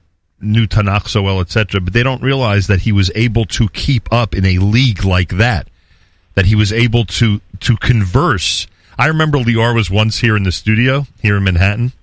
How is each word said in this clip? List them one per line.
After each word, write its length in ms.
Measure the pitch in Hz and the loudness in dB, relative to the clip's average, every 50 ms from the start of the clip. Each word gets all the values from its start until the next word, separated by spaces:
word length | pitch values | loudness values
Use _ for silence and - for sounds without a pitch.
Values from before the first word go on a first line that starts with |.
| _ _ _ _ _ _ _ _ | _ _ _ _ _ _ _ _
knew 280 | - 107 107 117 110 | -4 0 0 0 0
Tanakh 400 | 98 - 107 101 98 101 104 - | 2 0 0 0 2 -2 -2 -4
so 140 | - - 107 98 | -2 -2 -2 0
well, 160 | 98 95 95 | 0 0 -2
et 100 | 90 - | -2 -2
cetera, 320 | - 113 104 - - 98 | -2 -2 -2 0 -2 -4
but 120 | 90 90 98 | -4 0 0
they 100 | 120 123 | 0 0
don't 180 | 135 131 - | 0 -2 -2
realize 460 | 123 135 139 135 123 107 101 101 90 | -2 -2 -2 0 0 0 0 0 2
that 140 | 104 101 90 | 2 0 0
he 100 | - 110 | 2 2
was 200 | 101 98 95 95 - | 2 2 0 0 0
able 300 | 107 120 120 104 117 110 | -2 -2 0 0 -2 -2
to 220 | - - - 113 98 | -2 -2 -2 -2 -2
keep 420 | - - - - 135 113 - - | -2 -4 -4 -2 -2 -2 -2 -2
up 240 | 110 120 117 98 - | -2 -2 -2 -2 -2
in 100 | 101 95 | 0 0
a 120 | 95 92 92 | 0 2 2
league 440 | 98 104 110 123 135 123 101 - 104 | 2 2 2 2 2 0 0 0 0
like 260 | 95 90 90 87 - | 0 0 0 0 -2
that, 380 | 90 90 113 123 110 73 - - _ _ _ _ _ _ _ _ _ _ _ _ _ | 0 0 0 0 0 -4 -6 -10 _ _ _ _ _ _ _ _ _ _ _ _ _
that 100 | 101 92 | 0 2
he 100 | 98 110 | 4 4
was 160 | 104 107 101 110 | 2 2 0 0
able 320 | 117 123 117 113 120 110 | 0 0 2 2 0 0
to, 360 | - - - 120 110 101 104 - - - - | -2 -2 0 0 0 0 -2 -6 -14 -18 -4
to 160 | - - 113 | 0 0 0
converse. 880 | - - - 123 110 98 90 92 135 170 165 110 90 - - - - - - _ _ _ _ - | 2 2 0 2 2 0 0 0 0 2 2 0 -2 -2 -4 -6 -6 -8 -10 _ _ _ _ -4
I 100 | - 127 | -2 -2
remember 300 | 156 160 156 160 151 147 | 0 0 0 0 0 0
Lior 360 | 135 117 117 117 113 113 120 117 | 0 0 0 0 2 0 2 2
was 140 | 113 101 82 | 0 0 0
once 300 | 95 107 110 110 - - | 0 0 0 0 0 0
here 160 | 123 113 107 | 0 0 0
in 60 | 104 98 | 2 0
the 80 | 92 | -2
studio, 560 | - - - 107 110 110 123 131 135 143 139 - - - | -2 -2 -2 0 2 2 2 2 0 -2 -4 -8 -8 -4
here 160 | - 104 104 | -2 0 0
in 60 | 101 98 | 2 0
Manhattan. 500 | 95 90 82 95 98 104 113 120 127 - _ | 0 2 2 0 0 0 -2 -4 -4 -6 _